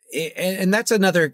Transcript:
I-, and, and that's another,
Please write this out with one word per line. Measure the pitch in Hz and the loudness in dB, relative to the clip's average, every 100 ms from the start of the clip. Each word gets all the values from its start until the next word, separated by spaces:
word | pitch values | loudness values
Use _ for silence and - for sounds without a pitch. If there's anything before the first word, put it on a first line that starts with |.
| _ | _
I-, | - 160 - | -8 -8 -6
and, | 185 190 | -6 -2
and | 185 | 0
that's | 214 240 | 0 0
another, | 220 190 175 151 | 2 2 2 0